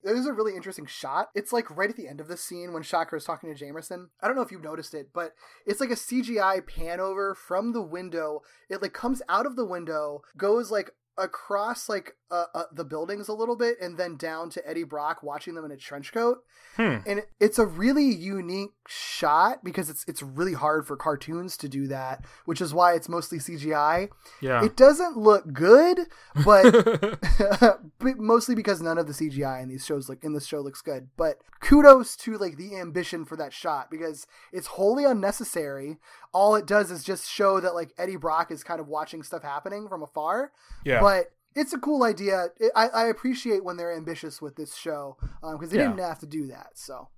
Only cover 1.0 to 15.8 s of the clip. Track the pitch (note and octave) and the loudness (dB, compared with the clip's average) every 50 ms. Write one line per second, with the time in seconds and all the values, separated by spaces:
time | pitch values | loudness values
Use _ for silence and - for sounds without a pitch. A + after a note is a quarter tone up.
1 | - C3+ C3+ E3 G3+ - _ G3+ G3+ - - A#3+ A#3 - D#3 D#3 F#3+ G#3 A#3 - | -10 -6 -4 -4 -4 -4 _ -10 -8 -4 -4 -4 -4 -6 -6 -4 -4 -4 -4 -8
2 | G3 B2+ C#3+ C#3+ D#3 D#3 F3 F3 - - F3+ F3 F3 F3 F3 D#3+ D#3 - - E3+ | -14 -16 -14 -16 -14 -14 -12 -12 -12 -12 -12 -12 -12 -10 -12 -12 -10 -4 -2 -2
3 | E3 - - D#3 C#3 - E3 D3+ - E3 D3+ C#3 C#3+ C#3+ C#3+ D#3 D#3 - F#3 F3+ | -2 -2 -6 -10 -6 -8 -10 -10 -10 -16 -14 -14 -14 -14 -14 -14 -14 -14 -16 -16
4 | F3+ F3 _ _ - G#3 C4 C4+ A#3+ - - F#3 D#3 D#3 D#3 D#3+ D3+ - - D#3 | -16 -20 _ _ -4 -2 -2 -2 -4 -6 -8 -16 -14 -12 -12 -12 -14 -14 -14 -16
5 | C#3 C#3 _ F3 E3+ D#3+ _ _ - - - _ _ - G3+ - C#4 A#3+ A#3+ A3 | -16 _ _ -10 -10 -10 _ _ -20 -20 -20 _ _ -6 -4 -4 -2 -4 -4 -6
6 | - - B3 B3+ B3 G#3+ A#3+ G#3+ G3 F#3+ F#3+ F#3+ - - - - E3 E3 E3+ F3+ | -6 -6 -4 -4 -4 -2 -2 0 0 2 0 0 -4 -8 -8 -8 -6 -6 -4 -6
7 | F#3 F#3+ G3 F#3+ G3+ G3 F#3+ - - - F3+ F#3 G#3 A#3 A#3 A#3 G3+ D#3+ D#3 F3 | -6 -6 -4 -4 -4 -6 -6 -8 -8 -4 -4 -2 -2 -2 -4 -4 -6 -6 -10 -12
8 | F#3 F#3 E3 E3 D#3+ D3+ D3+ D3+ _ _ _ _ _ _ F#3+ G3 G3+ F#3 - - | -10 -8 -8 -6 -6 -6 -6 -8 _ _ _ _ _ _ -8 -8 -8 -8 -10 -6
9 | - A#3+ C4 B3+ C4 - E3+ G3 B3 C#4+ B3+ A#3+ A#3+ G3 F3+ F3 E3+ D#3 D#3+ D3+ | -4 -4 -4 -4 -4 -2 0 0 0 -2 -4 -6 -6 -6 -6 -8 -8 -6 -6 -6
10 | D3+ D3 D3 C#3+ _ _ _ C#3 F#3+ G3+ G#3 A#3 A#3+ G3 A3 G#3 F#3+ - _ _ | -6 -6 -10 -12 _ _ _ -4 0 2 2 2 0 -2 -4 -4 -4 -6 _ _
11 | _ _ _ - F#3+ F#3 - - - - G3+ G3+ G3+ A3 A#3+ - - - A3 G3 | _ _ _ -6 -6 -6 -6 -12 -8 -4 -4 -4 -2 -4 -6 -8 -6 -6 -6 -6
12 | F3+ - - _ _ _ F3 F3 E3+ - _ F3+ E3+ - D#3 D3 E3 C#3 D#3 D3+ | -6 -10 -20 _ _ _ -4 -4 -4 -4 _ -8 -8 -8 -10 -12 -12 -10 -8 -8
13 | D#3+ E3+ G3+ G#3 G#3 - G#3+ G#3+ A3+ A#3 A#3+ A#3 A#3+ A#3 A#3+ A#3 F#3 F3 F3 D#3+ | -6 -6 -8 -10 -8 -10 -6 -4 -4 -4 -2 -2 -2 -2 -2 -4 -6 -10 -6 -6
14 | F3+ F3 E3 C#3 E3 D#3+ D#3+ D#3+ E3+ E3+ D#3+ F3+ E3+ C#3+ D#3+ E3 E3+ C#3 D3 D3 | -6 -6 -6 -8 -8 -8 -6 -6 -10 -10 -10 -12 -10 -8 -8 -8 -8 -8 -8 -6
15 | D3 D3+ E3 - - D3 C#3 D3 - - E3+ E3 D#3+ D3 C#3+ C#3 | -4 -4 -4 -6 -8 -12 -12 -12 -12 -12 -14 -12 -12 -14 -14 -16